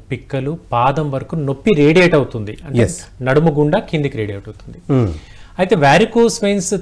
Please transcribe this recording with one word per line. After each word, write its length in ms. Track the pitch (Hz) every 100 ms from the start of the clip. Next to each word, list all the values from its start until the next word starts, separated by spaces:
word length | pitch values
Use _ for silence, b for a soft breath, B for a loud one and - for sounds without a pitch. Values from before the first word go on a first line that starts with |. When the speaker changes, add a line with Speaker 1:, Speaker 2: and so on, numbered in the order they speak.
| -
Speaker 1:
పిక్కలు, 480 | 131 - 135 135 165 -
పాదం 380 | 120 127 165 147
వరకు 260 | 135 - 165
నొప్పి 380 | 139 135 -
రేడియేట్ 400 | 147 147 165 175
అవుతుంది. 440 | 151 123 113 104 110 151
అంటే 120 | 123
Speaker 2:
ఎస్. 440 | 98 - - -
Speaker 1:
నడుము 280 | 127 143 165
గుండా 280 | 147 151 196
కిందికి 400 | - 156 139 110
రేడియేట్ 300 | 104 101 107
అవుతుంది. 560 | - - - - 135
Speaker 2:
Hmm. 140 | 101 78 B B B -
Speaker 1:
అయితే 180 | 185 196
varicose 580 | 139 165 220 233 233 -
వెయిన్స్ 320 | 202 202 180 196